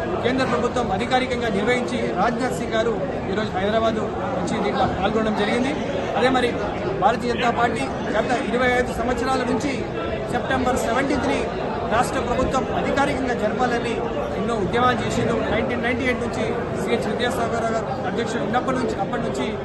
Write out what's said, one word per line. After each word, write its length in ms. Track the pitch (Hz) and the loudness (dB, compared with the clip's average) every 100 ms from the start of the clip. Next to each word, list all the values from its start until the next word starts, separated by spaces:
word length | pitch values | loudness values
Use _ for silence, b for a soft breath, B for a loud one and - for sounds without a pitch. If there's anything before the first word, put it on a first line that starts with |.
| - 180 | -2 0
కేంద్ర 220 | 233 262 262 | 0 0 0
ప్రభుత్వం 460 | 240 233 247 226 | 0 0 0 -2
అధికారికంగా 580 | 190 240 254 254 240 233 | -2 2 2 2 -2 0
నిర్వహించి 500 | 196 214 247 233 240 233 175 | 0 2 2 0 -2 -2 2
రాజ్నాథ్ 380 | 214 233 254 | 0 2 -2
సింగ్ 200 | - 226 | -2 -2
గారు 200 | 226 226 269 277 240 - | 0 0 0 -2 -2 -2
ఈరోజు 200 | 190 214 | -2 -2
హైదరాబాద్ 480 | 180 202 220 226 214 214 - - - | 0 2 2 2 2 -2 -2 -2 -2
వచ్చి 240 | - 226 | -2 0
దీంట్లో 220 | 196 196 185 | 0 2 2
పాల్గొనడం 500 | - 202 220 220 208 | 2 2 2 2 2
జరిగింది. 380 | 202 240 269 302 - - - 214 | 2 2 0 -2 -2 -2 -2 2
అదే 120 | 247 | 4
మరి 200 | 254 240 - 208 - 190 190 | 4 2 0 -2 -4 -2 2
భారతీయ 300 | 190 240 240 | 2 2 0
జనతా 200 | 220 240 | 0 2
పార్టీ 320 | 233 233 226 269 - - | 2 2 0 -2 -4 -2
గత 160 | 202 220 240 208 | 0 2 0 0
ఇరవై 220 | 240 247 247 | 2 4 2
ఐదు 140 | 240 | 0
సంవత్సరాల 460 | 226 240 247 262 262 | 0 0 0 0 0
నుంచి 340 | 247 254 285 - - - - 220 - | 2 0 0 -2 -4 -4 -4 -4 -2
సెప్టెంబర్ 460 | 240 - 262 247 240 | -2 0 0 2 0
సెవెంటీన్త్ని 600 | 226 240 277 269 269 269 - 170 - - - 220 | 0 0 0 0 0 0 -2 -2 -4 -2 0 0
రాష్ట్ర 240 | 254 269 | 2 0
ప్రభుత్వం 440 | 226 247 247 262 - 202 | 0 0 0 0 0 -2
అధికారికంగా 580 | - 262 285 269 254 | 0 2 0 0 -2
జరపాలని 600 | 220 208 233 247 233 233 202 - 151 - - | 0 0 0 0 0 -2 -2 -2 -2 -2 -2
ఎన్నో 160 | 208 226 | -2 0
ఉద్యమాలు 420 | 185 233 254 233 | 0 2 2 2
చేసిండు. 360 | - 226 214 220 190 | 0 0 2 2 0
నైన్టీన్ 320 | 208 233 240 | 0 0 0
నైన్టీ 220 | 233 254 262 | 0 0 0
ఎయిట్ 160 | 233 | 0
నుంచి 220 | 233 - 220 240 - - | -2 -2 -2 -2 -2 -2
సిహెచ్ 300 | - 226 208 | 0 0 0
విద్యాసాగర్ 580 | 208 247 - 233 226 226 | 0 0 0 0 0 0
గారు 420 | 220 214 202 - | 0 -2 -4 -2
అధ్యక్షుడు 360 | 190 233 233 | -2 -2 -2
ఉన్నప్పటి 340 | 202 240 254 254 | 0 0 0 0
నుంచి, 180 | 226 196 | 0 -2
అప్పటి 220 | 196 233 | -2 -2
నుంచి 240 | 226 196 240 202 | -2 -2 -2 -4